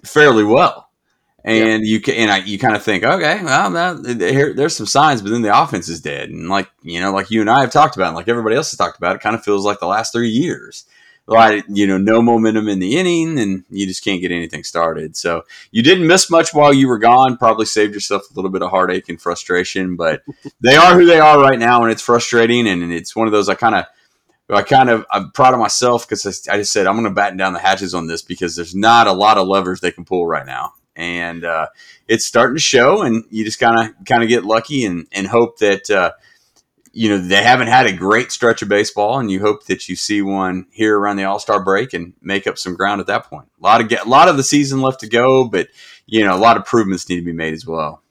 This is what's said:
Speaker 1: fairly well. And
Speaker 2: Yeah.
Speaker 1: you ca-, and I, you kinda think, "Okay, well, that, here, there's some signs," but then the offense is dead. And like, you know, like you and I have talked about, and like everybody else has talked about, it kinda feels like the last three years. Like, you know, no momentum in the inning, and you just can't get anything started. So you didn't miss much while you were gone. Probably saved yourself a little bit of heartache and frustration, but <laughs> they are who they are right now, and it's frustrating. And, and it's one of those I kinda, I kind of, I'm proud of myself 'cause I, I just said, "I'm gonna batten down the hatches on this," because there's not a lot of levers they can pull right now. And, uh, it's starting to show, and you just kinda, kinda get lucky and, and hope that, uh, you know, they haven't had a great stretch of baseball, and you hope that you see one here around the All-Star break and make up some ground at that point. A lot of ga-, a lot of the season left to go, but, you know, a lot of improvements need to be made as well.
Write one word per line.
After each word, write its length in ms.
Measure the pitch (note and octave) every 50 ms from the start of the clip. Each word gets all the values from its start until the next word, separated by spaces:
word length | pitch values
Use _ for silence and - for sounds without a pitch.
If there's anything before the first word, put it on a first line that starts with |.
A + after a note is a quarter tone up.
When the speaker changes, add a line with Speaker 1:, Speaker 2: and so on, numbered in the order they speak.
| _
Speaker 1:
fairly 400 | - - D3+ D3+ D3 B2 A2 G#2+
well. 460 | G#2 A2+ C#3 F3 - - - - _ _ _ _ _ _ _ _ _ _ _ _
And 400 | - A2 A2+ A2 A2 A2 A2 A2
Speaker 2:
Yeah. 80 | G#2+ A2
Speaker 1:
you 80 | A2
ca-, 120 | G#2 - -
and 180 | - A2+ G#2+
I, 60 | G2+ F#2+
you 180 | F#2 G2+ G#2 G2
kinda 200 | B2+ A#2+ A2 G#2
think, 240 | - - G#2 F2+ -
"Okay, 380 | A#2+ E3 F#3+ E3 D3+ E3+ G#3 F#3
well, 280 | D#3 C3 C#3+ G3 G3
that, 480 | F2+ E3+ E3+ F3+ F3 C#3+ - A#2+ B2 A#2
here, 340 | F2 F2 B2+ C3+ C#3+ D3+ -
there's 220 | - C#3+ E3 -
some 120 | - A2 -
signs," 340 | - C3+ D3 D#3 C#3+ A#2
but 100 | G2 G2+
then 120 | A2 A#2+ A2+
the 140 | G#2 G#2 B2+
offense 300 | D#3 D#3+ - F#2 E2+ -
is 140 | E2+ D#2+
dead. 280 | - D2+ C#2+ C#2 C#2 -
And 200 | D#2 D#2+ D#2+ E2+
like, 180 | F#2+ G2 F#2 _ _ _ _
you 160 | - E2+ F2
know, 140 | F2+ G2 F#2+
like 180 | G2 F#2+ G2
you 80 | A2 A2
and 100 | G#2+ G#2
I 120 | A#2+ C3+
have 100 | C3+ A#2
talked 240 | - D3 D3+ D#3 -
about, 120 | G2+ F#2 E2+
and 100 | D#2+ E2
like 100 | E2+ -
everybody 280 | A#2+ A#2+ A2+ A2 A2
else 160 | C3+ D3+ -
has 60 | - -
talked 200 | F#2 E2+ - _
about, 180 | - F2 F#2
it 60 | -
kinda 160 | - G#2+ A2 A#2
feels 260 | - - G#2 G2 G2
like 140 | G#2 G2+ -
the 80 | - F2+
last 240 | G2 G#2+ A#2 -
three 180 | - A#2 A#2+ A2+
years. 560 | A2 A#2+ D#3+ F3 A#2 - - - - - - _ _ _ _ _ _ _ _ -
Like, 380 | G#2+ A2+ A2+ A2 G#2+ G#2 F#2+ -
you 200 | G2+ G2+ G2+ G2
know, 100 | G2 F#2+
no 240 | G2 G#2 A2 A2+
momentum 460 | A#2 A#2+ A#2 A2+ A2 A2 A2 A2 G#2+ G#2+
in 100 | G2+ F#2+
the 200 | F#2 F#2+ B2 E3+
inning, 420 | F#3+ F3+ E3+ E3 D#3+ E3 D#3+ C#3
and 240 | A2 G2+ F#2+ F#2+ - _
you 160 | - G2 G2+ F#2+
just 160 | F#2 - -
can't 180 | G#2 G2 F2+
get 100 | F2 F2+
anything 320 | F2 E2+ E2 D#2+ - - -
started. 540 | - - E2+ E2+ E2 D#2+ D#2+ D#2 D#2 D#2+ -
So 260 | - F2 E2+ E2 - _ - - - _
you 100 | - A2+
didn't 240 | A#2 C#3+ F#3 F#3 E3+
miss 240 | D#3+ F3 F#3+ - -
much 240 | E3+ E3 D#3+ - -
while 180 | D3 D3 D3
you 160 | C#3 C3+ C3+ B2+
were 120 | B2 G#2+
gone. 380 | G#2+ A#2 A#2+ B2+ C3 C3 B2 A#2
Probably 280 | B2 A2+ A2 G#2+ A2
saved 300 | - - G#2+ G#2+ G#2+ G#2
yourself 340 | G#2 - - G2+ G2 - _
a 40 | _
little 160 | G2+ F#2 F#2+
bit 100 | F#2+ F#2+
of 80 | F2 F2+
heartache 400 | F#2 F#2 F#2 F2+ F#2 F#2 - -
and 100 | F2 E2+
frustration, 760 | - F2 F2 - - - F#2 F2+ F2+ - - F#2+ F#2 F#2 F2+
but 260 | E2+ E2+ D#2+ D2+ - _ - - _
<laughs> 200 | _ - _ _
they 140 | - B2+ C3+
are 180 | D3+ E3+ F3+ F3
who 120 | F3+ F3 E3+
they 120 | E3+ D#3+
are 200 | D#3 D#3 D3+ D3
right 180 | C#3 C3+ C3+ A#2
now, 240 | A#2 A#2 B2 A#2+
and 100 | A#2 A2+
it's 120 | A2 - -
frustrating. 640 | - A#2+ A#2+ - - - A#2 A#2 A2+ A#2+ A#2+ A#2 A2
And, 160 | F#2 F2 F2
and 100 | E2+ E2+
it's 220 | E2 E2 - -
one 120 | A2+ A2+ A2
of 40 |
those 180 | G#2+ G#2+ G2+ G2+
I 60 | G2
kinda, 320 | - - A2+ G#2+ F#2 F2 - _ _ _ _ _ _ _ _ _ _ _ _
I 100 | - -
kind 300 | - - C#3 C3 C3 B2
of, 120 | A#2 A2 G2 _
I'm 220 | - G2+ F#2+ D2
proud 240 | _ - C3+ B2+ B2+
of 40 | B2
myself 480 | A2+ G2+ - - - B2 A#2+ A#2 - _
'cause 400 | A2 G2+ - G2+ F#2+ - - -
I, 60 | G2+
I 40 | G#2
just 140 | G#2 -
said, 140 | - A2 F#2+
"I'm 100 | F#2+ G2
gonna 140 | A2+ A#2 G#2
batten 300 | F#2+ G2+ G2+ G2+ F#2 F#2
down 140 | F#2+ F#2+ F#2
the 60 | E2+
hatches 360 | - F#2+ F#2+ F#2+ G2 F2+ E2+
on 100 | F2 E2
this," 160 | D#2+ E2+ E2
because 340 | - _ F2+ - F#2 E2+ -
there's 200 | F2 E2+ E2 F2
not 320 | G2 G#2 A2+ A#2 A#2 A2+ G#2
a 40 |
lot 280 | F#2+ F2+ G#2 G#2+ A2 G2+
of 80 | F#2+ F#2
levers 340 | G2 G2 F#2+ F2+ F2+ -
they 100 | - F2+
can 140 | - - E2+
pull 220 | _ F#2+ F2+ F2 E2
right 180 | D#2+ D2 C2+
now. 280 | C2 C2 B1+ D2 - _ _ _ _ _
And, 480 | - E2+ F2 F2 F2 E2+ E2+ E2+ E2+ E2+
uh, 260 | E2+ E2 D#2+ D#2 D#2 _ _ - - - _ _ -
it's 200 | A2+ A2+ - -
starting 280 | - A#2+ A#2+ B2+ B2
to 60 | D#3+
show, 400 | D3+ - - B2 A#2+ C3+ F3+ G#3+
and 220 | G3 C3+ A2+ A2+ A2 _
you 120 | - A2 A2
just 140 | G#2+ G#2+ -
kinda, 380 | B2 A#2 A#2 A2+ A2+ A2 - _ F#2+
kinda 220 | - B2 A#2 A#2 A2
get 180 | A#2+ A#2 F2+
lucky 400 | G2+ A2 A2+ - - D3+ C3+ B2
and, 220 | G2+ F2+ E2+ D#2+ _
and 140 | - G2 G2
hope 320 | F#2+ G#2+ A#2 A#2+ A#2 - _
that, 320 | G#2+ G#2 G2 G2 - -
uh, 220 | G#2+ F#2+ F2+ E2 - _ _ _ _ _ _ _ _ _ _ _ _ _ _ _ _ -
you 120 | A2+ G#2+
know, 80 | G#2 G2
they 260 | F2+ F2+ F#2+ G2 G2+
haven't 240 | A#2+ B2+ B2 B2 A2+
had 200 | A#2 C3 B2+ A2+
a 40 |
great 400 | F#2+ F2 F2+ F#2+ G#2+ A#2+ B2+ -
stretch 300 | - - - A#2 A2+ -
of 80 | - G2+
baseball, 500 | G2+ G2+ G#2+ G#2+ - - G#2 G#2 B2 C#3
and 100 | B2 G#2+
you 120 | F#2+ F#2
hope 240 | G2+ G#2+ G#2 G#2 _
that 240 | - F#2+ - - -
you 80 | F#2 -
see 240 | - - G#2+ G#2
one 440 | G2 G2 G2 G2 F#2+ F#2 F2+ F#2 F#2 _
here 260 | _ G#2+ A2 G#2+ G#2+ G2+
around 200 | G2+ G#2 G2+ G2
the 80 | G2
All-Star 360 | F#2+ G2 G2+ - - G#2+ G2+
break 320 | F#2 F#2+ G2 G2 B2 C3+ -
and 200 | E2+ E2+ E2+ _ _
make 260 | _ F2 G2 G2+ - -
up 100 | F#2+ -
some 160 | - F#2 F2+
ground 280 | E2+ G2 G2+ G#2 G2+
at 60 | F#2 -
that 180 | G2+ - -
point. 240 | _ - D2 - _ _ _
A 40 | -
lot 180 | G2 A2 A#2
of 80 | A#2 G#2+
ga-, 80 | A#2 G#2
a 100 | - A2
lot 220 | B2 C#3+ D#3+ F#3
of 80 | E3 C#3
the 60 | C3+
season 380 | - - D3 D3 C3+ C3+ C3+
left 200 | C3 C3 C3 -
to 80 | - A2
go, 340 | A2+ A#2 A#2+ C3 C3 C3 B2+
but, 240 | A2+ G2 F2+ E2 _ _ _ - - - _ _
you 180 | _ G#2+ A2 G#2+
know, 100 | G2 F#2
a 60 | F#2
lot 160 | G#2+ A#2 A2+
of 60 | G#2
improvements 480 | F#2+ - - A#2 A2 F#2+ F#2+ F2 - -
need 80 | F#2 F2
to 80 | E2+
be 80 | F2 E2+
made 200 | E2 D#2+ D#2+ D#2
as 120 | D#2+ D#2+
well. 360 | D#2+ E2 E2 D#2 D2+ D2 _ _ _